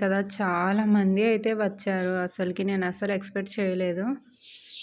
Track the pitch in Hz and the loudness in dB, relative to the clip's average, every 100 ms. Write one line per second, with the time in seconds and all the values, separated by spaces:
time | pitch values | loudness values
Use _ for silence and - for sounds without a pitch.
0 | 196 196 202 - 190 175 185 208 214 208 | 2 0 0 -2 0 2 2 2 4 4
1 | 190 190 226 214 220 214 202 202 196 190 | 4 4 4 2 0 0 -2 -2 -2 0
2 | 185 185 180 - 180 180 196 190 180 180 | 0 0 -2 -2 -4 -2 0 0 -2 -2
3 | 202 196 196 202 196 - 190 185 180 175 | -2 -2 -4 -6 -4 -2 0 0 0 -2
4 | 226 277 - - - - - - | -2 -4 -10 -20 -18 -16 -14 -12